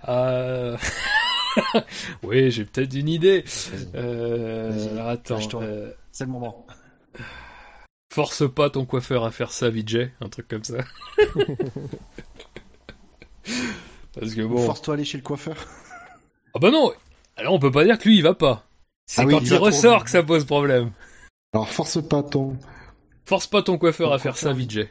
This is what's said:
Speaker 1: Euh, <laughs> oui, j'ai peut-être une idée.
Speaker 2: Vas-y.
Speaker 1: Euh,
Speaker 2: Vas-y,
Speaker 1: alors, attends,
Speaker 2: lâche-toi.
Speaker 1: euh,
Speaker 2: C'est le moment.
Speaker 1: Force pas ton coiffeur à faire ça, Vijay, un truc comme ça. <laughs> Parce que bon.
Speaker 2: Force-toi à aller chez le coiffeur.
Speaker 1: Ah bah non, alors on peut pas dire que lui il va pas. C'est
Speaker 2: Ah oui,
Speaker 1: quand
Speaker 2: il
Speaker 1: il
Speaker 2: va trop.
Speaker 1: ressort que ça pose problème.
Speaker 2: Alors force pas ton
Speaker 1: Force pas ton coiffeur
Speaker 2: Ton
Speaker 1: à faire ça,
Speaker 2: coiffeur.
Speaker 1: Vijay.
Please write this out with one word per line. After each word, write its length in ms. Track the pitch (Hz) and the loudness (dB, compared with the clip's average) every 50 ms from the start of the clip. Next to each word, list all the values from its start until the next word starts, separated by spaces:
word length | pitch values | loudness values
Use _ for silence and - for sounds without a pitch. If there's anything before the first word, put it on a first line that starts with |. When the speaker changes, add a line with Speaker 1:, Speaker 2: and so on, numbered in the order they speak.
| - | -4
Speaker 1:
Euh, 680 | - 123 123 127 127 127 127 127 127 127 127 123 120 120 - - - - - - - 855 880 960 988 988 988 1017 1017 1077 | -2 0 0 0 0 0 -2 -2 -4 -4 -4 -6 -6 -6 -6 -6 -6 -6 -6 -4 -2 0 0 0 0 -2 -4 -4 -2 -2
<laughs> 680 | - - 1047 988 214 - - - - - - - - - | -2 -2 0 -2 -2 -2 -2 -12 -12 -12 -12 -14 -12 -8
oui, 260 | 95 110 131 135 131 | -2 0 2 2 2
j'ai 160 | 117 113 107 | 0 -2 -8
peut-être 300 | - - 131 139 135 131 | -6 -4 -6 -6 -4 -4
une 140 | 139 143 151 | -6 -4 -4
idée. 320 | 165 165 165 196 196 180 - | -2 2 4 4 4 2 0
Speaker 2:
Vas-y. 440 | - - - - - - - 131 - - | -6 -10 -10 -10 -10 -12 -12 -14 -12 -10
Speaker 1:
Euh, 800 | - 123 120 120 117 117 117 117 120 - 113 113 113 113 113 110 | -8 -8 -6 -6 -6 -4 -4 -4 -4 -4 -6 -8 -8 -6 -6 -4
Speaker 2:
Vas-y, 140 | 107 107 107 | -4 -4 -6
Speaker 1:
alors, 180 | 107 110 113 117 | -6 -6 -6 -6
attends, 260 | 120 117 - - 117 | -6 -6 -6 -8 -6
Speaker 2:
lâche-toi. 260 | 110 107 107 120 117 | -6 -6 -6 -8 -8
Speaker 1:
euh, 300 | 110 107 107 104 104 107 - - - - | -8 -8 -8 -10 -12 -14 -16 -20 -20 -20
Speaker 2:
C'est 140 | - - 135 | -12 -10 -8
le 60 | 127 | -8
moment. 340 | 131 123 120 117 98 95 - - - - _ _ _ _ _ _ _ - - - - - - - - - - - - - - _ _ _ _ _ | -8 -8 -10 -12 -12 -14 -20 -20 -20 -20 _ _ _ _ _ _ _ -16 -16 -16 -16 -20 -20 -20 -20 -20 -20 -20 -20 -20 -20 _ _ _ _ _
Speaker 1:
Force 400 | - - 147 - - - 151 135 | -4 -4 -2 -2 0 -2 -2 -2
pas 200 | - - 147 147 | 2 0 0 0
ton 140 | - 135 131 | 0 -2 -4
coiffeur 400 | 127 - 127 123 - 135 123 117 | -2 -4 -4 -2 0 -2 0 0
à 60 | 113 | -2
faire 200 | 110 - 120 - | -4 -6 -8 -8
ça, 180 | - - 127 120 | -4 -2 -2 0
Vijay, 420 | 113 113 107 107 110 117 123 123 127 _ | 0 -2 -4 -2 -2 -2 -2 -2 -8 _
un 80 | 113 101 | -14 -14
truc 180 | - - 117 | -14 -14 -12
comme 160 | _ 120 110 107 | _ -10 -10 -8
ça. 140 | - 117 120 127 - - - - - - | -8 -8 -8 -8 -10 -12 -20 -20 -6 2
<laughs> 60 | - 427 415 - - 202 - 139 - - 131 - 139 143 139 - - - - - - - - - - - - _ - - - - _ _ - - _ - - _ _ - - - - - - 233 247 247 240 208 190 - - - - - - - | 2 2 2 2 -2 -2 -2 -2 -6 -6 -8 -8 -10 -12 -12 -14 -14 -18 -20 -18 -18 -18 -18 -20 -20 -20 -20 _ -20 -20 -20 -20 _ _ -20 -20 _ -20 -20 _ _ -20 -20 -20 -20 -12 -10 -8 -6 -6 -6 -8 -12 -16 -20 -20 -20 -20 -18 -12
Parce 200 | - 113 113 110 | -10 -10 -8 -4
que 60 | 110 | -4
bon. 240 | 110 110 120 120 120 | -2 0 0 2 2
Speaker 2:
Force-toi 280 | 117 - - - - 151 | 0 0 -2 -4 -4 -4
à 20 | |
aller 100 | 147 147 | -4 -4
chez 120 | - - | -6 -8
le 60 | 143 127 | -10 -8
coiffeur. 320 | - 147 135 - 160 156 - - - - - - - - - - - - _ _ _ _ _ _ _ _ | -8 -8 -8 -8 -10 -12 -12 -14 -18 -18 -20 -20 -20 -20 -20 -20 -20 -20 _ _ _ _ _ _ _ _
Speaker 1:
Ah 60 | 117 | 4
bah 120 | 151 202 | 4 6
non, 200 | 285 320 285 208 - - _ _ - _ _ _ _ | 6 6 4 2 0 -4 _ _ -20 _ _ _ _
alors 180 | - 107 139 190 | -8 -2 0 2
on 60 | 180 | 4
peut 120 | 135 139 | 4 4
pas 120 | 123 143 160 | 6 6 6
dire 140 | 208 233 | 6 6
que 100 | 226 - | 6 6
lui 100 | 208 220 | 6 6
il 40 | 196 | 8
va 140 | 147 160 208 | 8 6 4
pas. 300 | - 165 139 120 104 _ _ _ _ _ _ _ _ _ | 4 2 2 2 0 _ _ _ _ _ _ _ _ _
C'est 140 | - - - | -4 0 2
Speaker 2:
Ah 40 | 123 | 4
oui, 80 | 135 147 | 6 6
Speaker 1:
quand 60 | 147 | 4
Speaker 2:
il 60 | 131 | 6
Speaker 1:
il 20 | 120 | 4
Speaker 2:
va 60 | 180 | 4
trop. 80 | 180 196 | 6 6
Speaker 1:
ressort 380 | 214 - - 220 233 233 214 117 | 4 4 6 8 8 8 6 4
que 60 | - | 4
ça 120 | - 180 170 | 2 2 4
pose 220 | 147 165 160 147 | 4 2 2 2
problème. 460 | 135 147 143 143 143 131 123 120 117 - - - - - - - - _ _ _ _ - | 2 2 2 4 4 4 4 2 2 -6 -10 -20 -20 -20 -20 -20 -20 _ _ _ _ -2
Speaker 2:
Alors 160 | 110 107 - | -2 -2 0
force 320 | - - 156 - - 170 151 | -4 -4 -4 -2 -2 -4 0
pas 160 | - 156 143 143 | 2 0 0 0
ton 340 | 143 - 139 135 135 131 127 - - - - - - - _ _ _ _ _ _ | 0 -2 -2 -2 -2 -6 -8 -12 -16 -20 -20 -20 -20 -20 _ _ _ _ _ _
Speaker 1:
Force 220 | - 196 180 - | -2 -2 -2 -2
pas 160 | - - 208 185 | 0 0 0 2
ton 140 | - 185 | 2 0
coiffeur 320 | 156 180 170 156 - 165 156 | 2 2 2 2 2 0 0
Speaker 2:
Ton 60 | 143 | 2
Speaker 1:
à 40 | 131 | 0
faire 180 | - 143 127 | 0 -4 -4
ça, 120 | - - 147 | -2 -2 -2
Speaker 2:
coiffeur. 60 | 135 131 131 | -2 -2 -4
Speaker 1:
Vijay. 220 | 113 107 107 104 - | -4 -4 -4 -4 -4